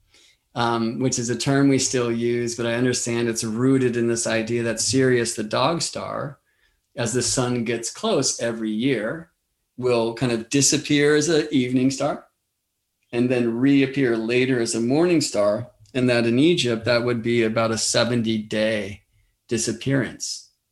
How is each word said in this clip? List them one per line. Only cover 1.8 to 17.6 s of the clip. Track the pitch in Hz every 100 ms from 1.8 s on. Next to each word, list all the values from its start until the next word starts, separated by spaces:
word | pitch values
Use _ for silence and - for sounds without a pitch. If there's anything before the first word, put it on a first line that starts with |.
| 135 127 120
use, | 117 120 120 120 117
but | 117
I | 117
understand | 127 120 - 117 117
it's | 113
rooted | 117 110 131 135 127 117
in | 117
this | 117 127
idea | 113 110 120
that | 117 110
Sirius, | - 135 131 123 110 -
the |
dog | 107 120 135 165
star, | - 107 98 110 143 135 _ _ _ _ _ -
as | 117
the | 120
sun | 120 - 123 123 117
gets | 113 -
close | - 220 180 131 -
every | 117 110 110
year, | 107 131 120 110 160 170 _ _ _ _ -
will | 123 117 113
kind | 117 127
of | 113 107
disappear | 143 139 151 151 147 147 151
as | 151
an | 156 151
evening | 143 123 127 127
star | 135 143 - - _ _ _ _ _ _ _ _
and | 120 123
then | 127 117 117
reappear | 135 139 135 139 131 113
later | 113 123 127 123
as | 117
a | 117
morning | 117 143 175 165
star. | - 104 104 107 117 _ -
And | 131 123
that | 120 117
in | 120
Egypt, | 160 165 120 110 110
that | 120
would | 123 120
be | 113 117
about | 110 113